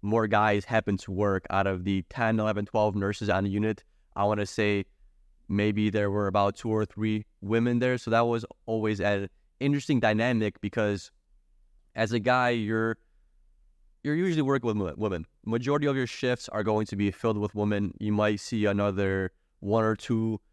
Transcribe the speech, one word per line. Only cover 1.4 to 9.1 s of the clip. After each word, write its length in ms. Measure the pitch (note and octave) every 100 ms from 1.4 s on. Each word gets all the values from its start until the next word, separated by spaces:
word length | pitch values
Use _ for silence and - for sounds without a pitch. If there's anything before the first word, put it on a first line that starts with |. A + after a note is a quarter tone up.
| -
Out 160 | G2 G2
of 160 | F#2+
the 180 | F2+ F#2+ F2
ten, 300 | - A2+ A2
eleven, 260 | G#2+ G#2 G2+
twelve 300 | A2+ G#2+ G2+
nurses 340 | G2 G#2 G2+
on 140 | F#2
the 60 | G2
unit, 320 | G2 G#2+ A#2+ _ _ _ -
I 80 |
wanna 240 | G2+ G#2+ G2+
say 380 | - G#2 G2+ F#2+ _ - _ _ _ _
maybe 420 | G2+ G#2 G#2 G#2+
there 180 | G#2 G#2
were 160 | G2+ G2+
about 300 | G2 G2+ G2
two 140 | A#2
or 140 | A2
three 420 | G#2+ - A2 G#2+ G#2 _
women 360 | G2 A2+ A#2 A#2+
there. 220 | B2+ B2+
So 100 | -
that 160 | A2+ A#2
was 180 | A#2 A2+ - -
always 340 | A2+ A2 G#2
an 300 | G2